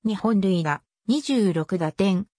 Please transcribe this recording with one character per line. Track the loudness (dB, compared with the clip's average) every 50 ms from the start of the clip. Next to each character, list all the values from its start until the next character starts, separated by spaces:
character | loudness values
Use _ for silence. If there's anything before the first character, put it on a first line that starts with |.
| -4
二 | -4 -4
本 | -2 0 0 2 2
塁 | 2 2 2 0 0
打、 | -2 -4 -4 _ _ _ _ _
二 | -2 -2 -2
十 | 0 0 0 2 2 2 2
六 | 0 -2 -2 -2 -2
打 | -2 -2 -2
点、 | 0 0 0 0 0 -2 -6 _